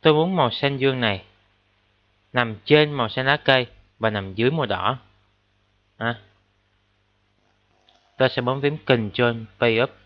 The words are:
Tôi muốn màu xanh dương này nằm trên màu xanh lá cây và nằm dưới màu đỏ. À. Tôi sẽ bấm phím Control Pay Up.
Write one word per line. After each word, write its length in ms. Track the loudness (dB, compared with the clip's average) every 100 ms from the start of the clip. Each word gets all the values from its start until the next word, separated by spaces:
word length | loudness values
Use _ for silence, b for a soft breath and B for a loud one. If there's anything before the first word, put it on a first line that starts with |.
Tôi 120 | 2
muốn 220 | 2 2 2
màu 160 | 0
xanh 260 | 0 -4 0
dương 220 | -2 0
này 260 | -2 -4 -10 _ _ _ _ _ _ _ _ _ _
nằm 220 | -2 -2 -4 2
trên 280 | 4 4
màu 160 | 0 -4
xanh 160 | -2 -2
lá 120 | -2
cây 300 | 2 2 0 -12 _ _
và 100 | -2
nằm 240 | -2 -6
dưới 180 | 0 0
màu 140 | 0 -4
đỏ. 320 | -2 -2 -4 _ _ _ _ _ _ _ _ _ _
À. 180 | -6 -6 _ _ _ _ _ _ _ _ _ _ _ _ _ _ _ _ _ _ _ _
Tôi 120 | 0
sẽ 120 | 0
bấm 200 | -4 -2
phím 160 | -2 -4
Control 580 | 0 0 0 0 0 -2 -12 _
Pay 220 | 0 2
Up. 80 | -2 -4